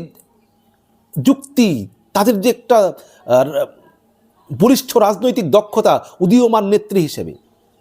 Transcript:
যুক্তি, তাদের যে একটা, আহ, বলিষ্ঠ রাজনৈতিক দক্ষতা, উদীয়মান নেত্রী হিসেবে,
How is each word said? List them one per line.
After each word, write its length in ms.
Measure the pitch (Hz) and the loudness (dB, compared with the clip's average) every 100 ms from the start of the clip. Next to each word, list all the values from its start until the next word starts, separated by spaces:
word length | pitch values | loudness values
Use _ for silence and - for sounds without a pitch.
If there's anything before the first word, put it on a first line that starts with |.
| 165 _ _ _ _ _ _ _ _ _ _ | -4 _ _ _ _ _ _ _ _ _ _
যুক্তি, 560 | - 131 269 - - 220 127 98 - _ | -4 0 -2 -2 -2 0 -2 -8 -16 _
তাদের 280 | 202 208 208 | -2 0 0
যে 100 | 233 | -2
একটা, 420 | 226 - 233 185 - - _ - | -4 0 2 2 -4 -16 _ -2
আহ, 400 | 127 139 147 135 - _ _ _ _ _ _ _ 123 | 0 0 -4 -6 -10 _ _ _ _ _ _ _ 0
বলিষ্ঠ 380 | 226 262 - - | 2 2 0 0
রাজনৈতিক 540 | 202 196 247 214 170 | 0 0 -2 -2 0
দক্ষতা, 540 | 202 208 220 208 147 - - | 0 0 -2 0 0 -2 -4
উদীয়মান 480 | 175 240 240 226 196 | 2 2 2 0 0
নেত্রী 320 | 208 208 196 | -2 -2 -4
হিসেবে, 340 | 151 - 80 71 _ _ _ _ | -4 -6 -12 -14 _ _ _ _